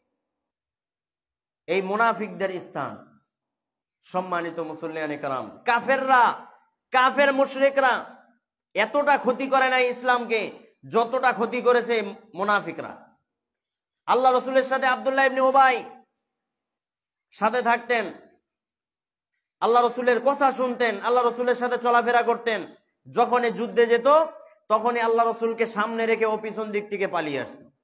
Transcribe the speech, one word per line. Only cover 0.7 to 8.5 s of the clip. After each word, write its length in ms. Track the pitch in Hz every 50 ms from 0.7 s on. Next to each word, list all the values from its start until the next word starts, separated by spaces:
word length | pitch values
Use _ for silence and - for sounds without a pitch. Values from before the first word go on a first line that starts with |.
| _ _ _ _ _ _ _ _ _ _ _ _ _ _ _ _ _ _ _
এই 140 | - 175 190
মুনাফিকদের 800 | 185 190 202 214 233 233 220 - 214 190 180 170 196 185 185 170
স্থান। 600 | - - - 156 135 117 - - - _ _ _ _ _ _ _ _ _ _ _ _ _ _ _ _ _ _ _ _
সম্মানিত 560 | - - 185 185 185 175 170 170 165 165 170
মুসল্লিয়ানে 580 | 160 156 151 156 165 156 160 160 156 151 147
কেরাম, 400 | 147 151 139 135 123 113 104 - - -
কাফেররা, 800 | 247 233 233 - 240 269 262 262 262 262 247 233 190 139 - - - - _ _ _ _ _ _ -
কাফের 420 | - 254 254 233 220 269 285 277 269
মুশরিকরা 720 | 262 269 269 277 269 277 277 269 269 262 254 226 175 - - - - _ _ _ _ _ _